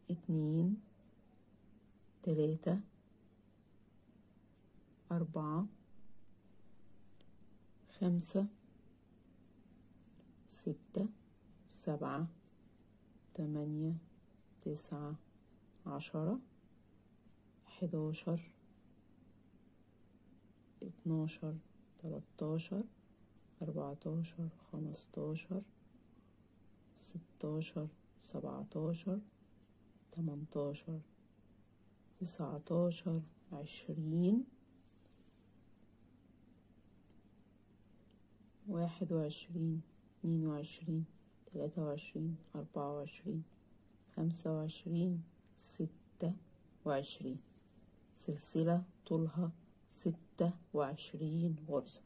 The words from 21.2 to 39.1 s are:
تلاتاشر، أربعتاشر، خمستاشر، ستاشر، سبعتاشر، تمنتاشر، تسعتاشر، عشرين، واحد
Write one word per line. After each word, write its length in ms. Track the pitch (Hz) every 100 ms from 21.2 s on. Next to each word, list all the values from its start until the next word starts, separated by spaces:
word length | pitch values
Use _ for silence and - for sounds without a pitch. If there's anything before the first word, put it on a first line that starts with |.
| 156 - 156 156 - - - -
تلاتاشر، 800 | 165 147 - - 156 160 165 190 240 - - - - - - -
أربعتاشر، 880 | 156 151 143 143 160 160 165 165 165 - -
خمستاشر، 920 | 156 156 151 - - 147 160 - 185 208 - - - - - - - - - - - - -
ستاشر، 920 | - 165 - - 151 156 160 165 156 - - -
سبعتاشر، 1000 | - 139 135 131 139 156 160 165 185 196 - - - - - - - - -
تمنتاشر، 880 | 170 165 143 156 147 143 147 - 160 - - - - - - - - - - - -
تسعتاشر، 1000 | 175 - 147 147 - 170 175 170 180 165 156 - -
عشرين، 920 | 143 151 - - 156 156 165 180 233 262 - - - - - - - - - - - - - - - - - - - - - - - - - - - - - - - - - - - - - - - - - 202
واحد 440 | 170 170 170 175